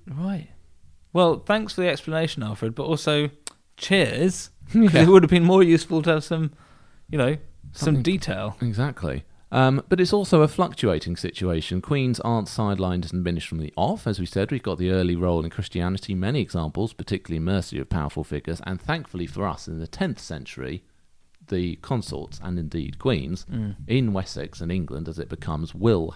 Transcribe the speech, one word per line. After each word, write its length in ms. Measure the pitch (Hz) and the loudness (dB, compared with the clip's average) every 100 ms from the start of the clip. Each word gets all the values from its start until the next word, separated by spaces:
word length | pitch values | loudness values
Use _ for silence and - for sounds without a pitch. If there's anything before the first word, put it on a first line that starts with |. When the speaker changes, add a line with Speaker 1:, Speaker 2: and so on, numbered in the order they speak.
| - | -12
Speaker 1:
Right. 420 | 139 185 185 156 - - - - - _ | -8 -6 -6 -10 -20 -20 -20 -20 -20 _
Well, 260 | 175 170 127 | 2 2 2
thanks 340 | - 214 208 | 0 -2 -2
for 80 | - | -2
the 80 | 180 | 0
explanation, 520 | 139 - 160 160 139 | -2 -2 -2 -2 -4
Alfred, 300 | 110 104 113 113 | -6 -4 -6 -4
but 80 | 135 | -4
also 440 | 151 156 147 147 - - _ _ - | -2 0 0 0 -6 -18 _ _ -10
cheers. 720 | - 196 143 120 185 - - - - | 0 2 2 2 0 -2 -10 -18 0
'Cause 220 | 226 208 | 6 8
Speaker 2:
Yeah. 80 | 156 | 10
Speaker 1:
it 40 | 165 | 12
would 160 | 190 | 10
have 60 | 156 | 10
been 140 | 175 170 | 6 8
more 180 | 190 | 8
useful 380 | 175 165 - 165 | 8 6 4 0
to 60 | 160 | 2
have 120 | 156 | 0
some, 280 | - 160 151 - - - - - - | 0 -4 -4 -6 -20 -20 -20 -20 -6
you 80 | 147 | 0
know, 200 | 127 151 - - - | 0 0 -8 -18 -16
some 140 | - 160 139 | -4 0 2
Speaker 2:
Something 80 | |
Speaker 1:
detail. 540 | 123 190 - 95 104 - | 2 0 -2 -4 -6 -4
Speaker 2:
Exactly. 600 | 117 104 139 - 80 65 - - - | -4 -2 -2 -4 -6 -6 -8 -18 -4
Um, 300 | 123 131 139 - | 2 4 2 2
but 100 | 185 | 2
it's 140 | 175 | 2
also 280 | 208 190 165 | 2 4 6
a 40 | 151 | 6
fluctuating 680 | - - - 110 78 85 85 | 2 -2 0 0 0 -2 -6
situation. 680 | 92 - 92 82 - 92 | -6 -4 -2 -2 -2 -4
Queens 380 | - 143 127 117 | -2 -2 0 -2
aren't 280 | 117 113 101 | -2 -2 -2
sidelined 600 | - 104 95 92 90 85 | -2 -2 0 -2 -2 -4
and 120 | 90 | -4
diminished 240 | 87 85 - | -2 -4 -4
from 100 | 80 | -8
the 160 | 76 - | -6 -2
off. 300 | 113 214 120 | -2 -2 -4
As 140 | 95 | -4
we 60 | 90 | -4
said, 240 | 95 104 | -2 -2
we've 100 | 135 | -4
got 160 | - 87 | -4 -2
the 140 | 90 | 0
early 240 | 92 90 87 | 2 2 2
role 280 | 90 85 | 2 0
in 60 | 80 | -2
Christianity, 640 | - 92 87 90 95 - | -6 -6 -4 -2 -4 -4
many 260 | 92 98 143 | -4 -2 -2
examples, 520 | 95 87 78 87 113 | -2 -4 -4 -4 -6
particularly 460 | - - 95 - 80 | -6 -6 -6 -4 -4
mercy 360 | 85 98 - 71 | 0 -2 -2 -6
of 100 | 65 | -4
powerful 340 | 82 71 80 | -4 -4 -6
figures, 380 | 78 73 - 85 - | -6 -6 -6 -8 -6
and 140 | 92 | -8
thankfully 460 | - 160 - 90 85 | -4 -6 -6 -8 -8
for 220 | 90 98 | -6 -6
us, 200 | - - | -6 -10
in 120 | 80 | -10
the 80 | 82 | -8
tenth 320 | - 190 - | -6 -6 -6
century, 640 | - 78 62 - 65 87 _ _ _ _ _ _ - | -10 -12 -12 -12 -10 -10 _ _ _ _ _ _ -6
the 300 | 92 90 78 | -4 -2 -6
consorts, 580 | - 127 - 71 - - | -6 -6 -4 -10 -10 -12
and 160 | 90 87 | -8 -6
indeed 400 | 78 85 69 - | -4 -6 -6 -4
queens, 480 | 131 87 67 92 - | -2 -2 -2 -8 -8
Speaker 1:
Mm. 240 | 120 104 - - | -6 -6 -8 -2
Speaker 2:
in 260 | 131 117 | 0 0
Wessex 480 | 95 90 - 82 - | -2 -4 -8 -12 -10
and 100 | 85 | -6
England, 360 | 92 76 69 82 | -4 -4 -8 -8
as 80 | 80 | -8
it 120 | - | -10
becomes, 440 | 85 - 78 80 | -8 -6 -6 -6
will 380 | 87 113 95 80 | -2 2 2 0